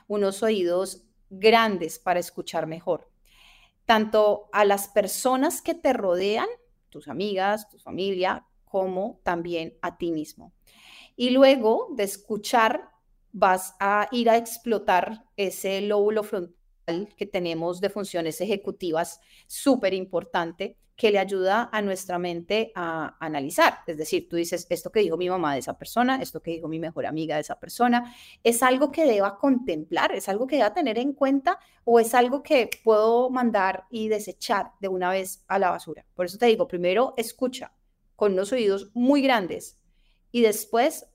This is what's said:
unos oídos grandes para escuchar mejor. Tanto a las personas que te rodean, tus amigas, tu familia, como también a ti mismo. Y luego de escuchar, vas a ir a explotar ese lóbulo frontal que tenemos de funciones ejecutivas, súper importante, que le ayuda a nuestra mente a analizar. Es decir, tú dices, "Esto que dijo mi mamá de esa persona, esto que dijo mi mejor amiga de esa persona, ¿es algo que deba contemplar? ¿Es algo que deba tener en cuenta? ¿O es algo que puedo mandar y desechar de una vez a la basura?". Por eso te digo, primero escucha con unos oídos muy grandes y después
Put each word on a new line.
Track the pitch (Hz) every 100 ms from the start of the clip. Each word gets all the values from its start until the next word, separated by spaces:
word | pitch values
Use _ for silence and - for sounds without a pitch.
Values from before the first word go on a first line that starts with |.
| -
unos | 208 196 196
oídos | 220 214 175 175 190 - _ _ _
grandes | 190 214 226 226 185 160 -
para | - 175
escuchar | 175 - - 170 156
mejor. | 165 - 160 _ _ _ _ _ _ _ _ -
Tanto | 220 214 214 208 202 -
a | 202 208
las | 196 -
personas | 214 185 - 254 262 302 -
que | -
te | 330 294
rodean, | 247 196 175 196 220 392 480 _ _ _
tus | - -
amigas, | 135 208 185 196 214 214
tu | _
familia, | - - 196 185 185 226 - _ _
como | 196 190 185 214 -
también | - 170 170 170 165 -
a | 175 175
ti | 170
mismo. | 160 156 - - _ _ _ - - - -
Y | 247
luego | 254 269 269 214 269 480 247
de |
escuchar, | 196 - - 214 - 247 220 311 - _ _ _ _
vas | 196 190 185 - -
a | 196 208 208
ir | 240 233
a | 226
explotar | 233 - 240 208 208 180 180 220 _ -
ese | 190 - 196 196
lóbulo | 202 208 208 214
frontal | 208 208 180 _ _ _ - 170 202 -
que |
tenemos | 202 196 175 165 170 175
de | 196
funciones | 208 196 175 165 156
ejecutivas, | 202 202 - - 175 156 170 - _ _ -
súper | - 285 262 190
importante, | 190 185 175 180 185 165 170 196 - _ -
que | 220
le | 196
ayuda | 190 196 185 214 247
a | 214
nuestra | 202 185 - 175
mente | 180 170 170 214 220
a | 185 170 160 151 -
analizar. | 160 151 135 185 320 - -
Es | 151
decir, | 156 180 170
tú |
dices, | 170 170 175 -
"Esto | 170 180
que | 220
dijo | 190 165
mi | 180
mamá | 185 151
de | 139
esa | 127 -
persona, | - - 247 262
esto | 170 160
que | -
dijo | 165 160
mi | 160
mejor | 160 156 123
amiga | 151 156 151
de |
esa | 147 -
persona, | - - 247 240 240 - - -
¿es | 226 233
algo | 254 262 285
que | 320
deba | 311 208 196 -
contemplar? | 277 247 233 156 160 165 311
¿Es | - -
algo | 196 262
que | 294
deba | 208
tener | 359 277 214
en | 269
cuenta? | 277 269 277 349 381 _ _
¿O | - 233
es | 226
algo | 254 247 277
que | - 294 208 -
puedo | 220 214 220 233 254
mandar | 254 240 208 190 185 -
y | 226 220
desechar | 214 214 - - 202 - _
de | 196
una | 185 180
vez | 190 190 - -
a | 190
la | 185
basura?". | - - 151 _
Por | - 180
eso | 196
te | 240
digo, | 220 170
primero | 180 175 190 262 240
escucha | 233 - 254 262 - _ _ _ _ -
con | 208
unos | 185 196
oídos | 254 208 196 -
muy | 240 247 285
grandes | 269 233 180 - - - _ _ _ _ _
y | 240
después | 226 - - 226 285 311 -